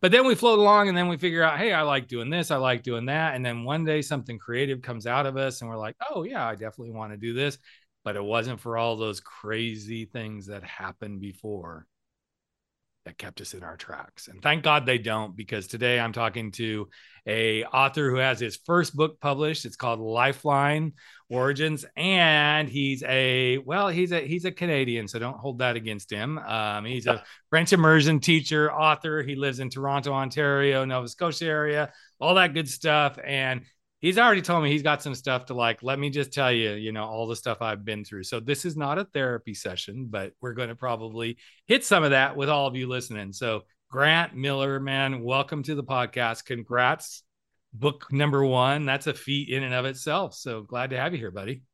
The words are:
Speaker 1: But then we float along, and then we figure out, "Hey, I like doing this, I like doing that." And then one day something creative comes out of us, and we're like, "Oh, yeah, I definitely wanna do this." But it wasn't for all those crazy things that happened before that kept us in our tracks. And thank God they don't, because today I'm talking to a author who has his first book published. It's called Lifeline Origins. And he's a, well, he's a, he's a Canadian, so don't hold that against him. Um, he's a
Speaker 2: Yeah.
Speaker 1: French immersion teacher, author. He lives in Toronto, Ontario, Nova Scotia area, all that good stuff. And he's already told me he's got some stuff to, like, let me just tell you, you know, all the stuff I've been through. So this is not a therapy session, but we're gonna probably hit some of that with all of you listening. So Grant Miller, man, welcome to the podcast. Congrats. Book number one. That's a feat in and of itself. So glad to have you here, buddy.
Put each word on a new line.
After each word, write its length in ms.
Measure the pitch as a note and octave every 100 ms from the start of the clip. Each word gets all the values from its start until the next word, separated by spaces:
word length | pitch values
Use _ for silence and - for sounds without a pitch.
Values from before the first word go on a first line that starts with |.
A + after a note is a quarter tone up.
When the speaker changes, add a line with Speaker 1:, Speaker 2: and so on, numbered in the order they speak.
Speaker 1:
But 120 | F#3
then 120 | A3+
we 120 | C4 A3
float 240 | A#3 A3
along, 260 | G#3 G#3 G3+
and 100 | F3+
then 120 | F3+
we 80 | E3+
figure 260 | F3+ E3
out, 160 | D#3+ D3
"Hey, 140 | A3
I 100 | F3
like 240 | D#3 C#3 B2+
doing 240 | B2 A#2
this, 220 | E3+ E3
I 40 | C#3+
like 260 | C3 B2
doing 220 | B2+ A#2 B2
that." 280 | D3 D#3+
And 100 | C3
then 200 | B2 A#2+
one 200 | A#2+ D3+
day 160 | D#3+ D3+
something 380 | C#3+ C#3+ A2 A2+
creative 420 | - A#2+ C#3 C3
comes 280 | B2+ A#2 A2+
out 180 | B2+ C#3
of 100 | C3+
us, 240 | C3+ B2+
and 80 | A#2
we're 80 | A2+
like, 200 | G#2+ B2 C4
"Oh, 140 | C4+
yeah, 240 | E3+ B3+ A#2+
I 60 |
definitely 400 | G#2+ A2 - A#2
wanna 240 | A2 G#2+ G#2
do 180 | A2+
this." 240 | A#2 C#3+ C3+ _ _ _ _
But 100 | -
it 80 | G2+
wasn't 380 | G2+ A2+ A#2 A2+
for 160 | A#2 A2+
all 160 | A#2 A2+
those 220 | A2 G2+
crazy 840 | - - G#2+ A2 A#2 G#2+ G#2 A2+
things 420 | A2 A#2+ A2 G#2+ F#2+
that 160 | G2+
happened 580 | F2+ - F#2+ F2+ G#2+ G2+
before 680 | G2+ G2 G#2+ G2+ E2+ E2 D#2+ _ _ _ _ _ _ _ _ _ _ _
that 140 | - E2
kept 220 | G#2 F2+
us 120 | F#2
in 120 | F#2+
our 120 | E2+ E2
tracks. 520 | - C#2+ - - -
And 120 | -
thank 220 | D3+ D#3+
God 240 | D3+ D3 B2+
they 120 | B2
don't, 380 | A2+ A2 G#2+ F#2+
because 300 | G#2 A2 F#2+
today 320 | A#2 B2 B2
I'm 140 | A#2
talking 400 | A2 A2+ A2+ A2
to 360 | G2 A2+ G#2+ G2+ - - - -
a 380 | A2 A2+ A2
author 440 | A2+ B2+ C3+ C#3+ C#3+
who 80 | B2+
has 200 | C3 A#2+
his 180 | A#2 G2
first 300 | - F3 E3+
book 240 | C#3 D#3 D#3
published. 440 | D3 C#3 D3+ D#3
It's 100 | A#2+
called 240 | - B2+ A2+
Lifeline 920 | A2 A2+ C3 B2 D3+ C#3 C#3+ D3+ D#3+ - - - _
Origins. 560 | A#2+ C3 C#3 D#3 D3+ - -
And 720 | E3+ F#3+ E3+ D3+ D3 D3+ D3
he's 340 | C3 C#3 C3+
a, 560 | C3+ C3 C3 B2+ B2+ B2+
well, 300 | C3 E3+ G3+
he's 240 | E3+ F3+
a, 80 | E3+
he's 240 | D3 F3
a 80 | F3
Canadian, 560 | F3+ F3 D3 C3 A#2 G#2
so 100 | A2+
don't 180 | A#2+ C3+
hold 220 | B2+ B2
that 160 | B2+
against 380 | A#2 A2+ G#2 -
him. 260 | G#2 A#2 D#3
Um, 460 | A2 A2 G#2+ G#2
he's 240 | G#2+ B2+ A#2
a 60 |
Speaker 2:
Yeah. 60 | A#2 - - _
Speaker 1:
French 220 | D#3+ E3+
immersion 480 | F3+ D#3+ D#3+ C#3+ D#3
teacher, 520 | - D#3+ - D#3 D3+
author. 480 | C#3+ D#3 D3+ E3 D#3
He 120 | C3+
lives 240 | C3+ C#3 B2+
in 100 | C3
Toronto, 440 | B2+ C#3 C#3 C#3
Ontario, 720 | C3+ C3 C3+ C#3+ C#3 C#3 C3+
Nova 240 | C3 B2+ A#2+
Scotia 380 | - F3 D3 E3
area, 460 | D3+ D3+ D3 D3 - - _
all 160 | D3 F#3
that 180 | F3+
good 140 | D3 D3
stuff. 500 | - D#3+ D3+ D3 C3+
And 380 | C#3+ C#3 C3 B2+ - _ _ _
he's 180 | E3 F#3
already 240 | A#3+ G3+
told 220 | E3+ F3
me 60 | D3+
he's 100 | D3
got 180 | D3 D3
some 140 | D3
stuff 320 | C3 C#3 B2+ B2+
to, 80 |
like, 260 | B2+ A#2 A2+
let 120 | B2 C#3
me 140 | C#3+
just 220 | C#3+ C3+
tell 180 | C#3+ C3+
you, 220 | A#2+ A2
you 180 | G#2 A2
know, 140 | A2
all 240 | G#2+ A2 A2+
the 80 | A2+
stuff 260 | - A2
I've 220 | A#2 G#2
been 200 | G#2 G#2+
through. 200 | G#2 G2+
So 160 | F#2 A#2+
this 240 | A2+ C#3+
is 120 | F3+ D#3
not 220 | C#3+ D#3
a 60 |
therapy 500 | G3 C#3+ C3 A#2+ -
session, 540 | G2+ G#2 F#2 - G#2+ B2+
but 220 | G#2 F#2+ _
we're 140 | B2+
gonna 200 | A#2 A#2+
probably 640 | A#2 B2+ A#2 A2+ A2 A2+ A#2+ - _ _
hit 160 | C4
some 180 | C4 F#3+
of 80 | D#3
that 260 | C3+ C#3 C#3+
with 120 | C#3
all 180 | D3+ C#3
of 80 |
you 140 | B2+ B2+
listening. 440 | B2+ A#2+ G#2+ G2
So 300 | G2 B2 A2 - _ _
Grant 460 | B2+ C#3+ D#3+ E3+
Miller, 460 | B2+ C#3 C#3 C3+ C#3
man, 420 | C#3 C3+ C3+ C3
welcome 400 | A#2 C3 C3+ D3+
to 120 | C#3 D3+
the 80 |
podcast. 640 | B2+ C3 A#2+ B2 A#2+ A2+ -
Congrats. 760 | B2 A2+ A#2+ B2 D#3 - - _ _ _ _ _
Book 320 | A2+ C3+ D3 -
number 340 | C#3 D3 C#3
one. 420 | C#3 B2+ B2+ C#3+ D3
That's 200 | C3+ D3+
a 80 |
feat 360 | C3+ - C#3+ C#3+
in 120 | C3
and 100 | C3+
of 120 | B2+
itself. 500 | C3 C3 - D#3+ F3
So 280 | - - A2+
glad 280 | G#2 B2 C3
to 60 | C3
have 160 | C#3+
you 60 | F3
here, 120 | A2+
buddy. 320 | F#2 G2 C3 _